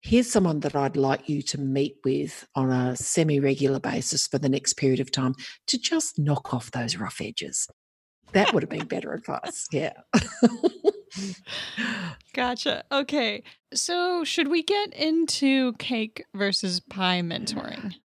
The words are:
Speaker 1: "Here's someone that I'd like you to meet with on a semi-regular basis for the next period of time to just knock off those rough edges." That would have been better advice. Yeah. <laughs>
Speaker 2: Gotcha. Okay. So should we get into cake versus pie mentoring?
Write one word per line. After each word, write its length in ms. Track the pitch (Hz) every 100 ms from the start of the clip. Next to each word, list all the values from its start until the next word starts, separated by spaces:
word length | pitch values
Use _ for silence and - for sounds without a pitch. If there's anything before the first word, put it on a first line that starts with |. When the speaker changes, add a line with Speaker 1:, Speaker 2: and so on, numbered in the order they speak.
Speaker 1:
"Here's 300 | - 233 247
someone 300 | 220 185 151
that 140 | 143 147
I'd 200 | 139 -
like 340 | 135 135 -
you 140 | 147
to 160 | 143 143
meet 380 | 139 135 143 -
with 440 | 135 139 151 - - -
on 160 | 131
a 240 | 127 127 123
semi-regular 840 | - - 160 143 139 135 139 135
basis 480 | - - - - -
for 120 | 143
the 100 | 143
next 240 | 139 -
period 280 | - 139 127
of 100 | 131
time 240 | - 131 127 - - -
to 100 | 247
just 400 | - 330 311 -
knock 340 | 147 143 -
off 200 | 127 -
those 240 | 127 117 92
rough 260 | 101 -
edges." 460 | 104 117 69 - - - _ _ _ _ _
That 220 | 196 202
would 100 | 180
have 60 | -
been 180 | 156 -
better 260 | - -
advice. 540 | - - 160 - - -
Yeah. 220 | 156 156 - -
<laughs> 2250 | - - - 233 240 359 - - - - 190 196 180 - - - - 233 220 175 - _
Speaker 2:
Gotcha. 520 | - 247 247 302 - -
Okay. 520 | 277 277 294 226 208 - - _
So 500 | 262 - 349 349 359
should 240 | 320 - 285
we 160 | 339
get 300 | 320 403 415
into 800 | - 320 320 320 - 277 269 254
cake 520 | 240 - 240 220 - -
versus 460 | 196 202 190 190 180
pie 420 | - 196 185 180
mentoring? 720 | 175 165 - - - - 214 175 _